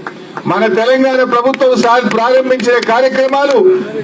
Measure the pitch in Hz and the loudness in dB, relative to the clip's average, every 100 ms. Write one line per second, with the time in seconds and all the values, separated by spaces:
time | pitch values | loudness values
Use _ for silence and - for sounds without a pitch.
0 | - - - - - 185 220 - 240 262 | -8 -16 -16 -10 -4 -2 0 0 2 2
1 | 262 254 254 240 247 262 262 226 233 247 | 2 0 0 0 0 0 0 2 2 2
2 | 226 220 233 254 254 254 220 240 226 233 | 0 0 2 2 0 0 0 0 0 0
3 | 262 262 262 277 277 254 - - 202 143 | 0 0 0 0 0 2 2 0 -2 -8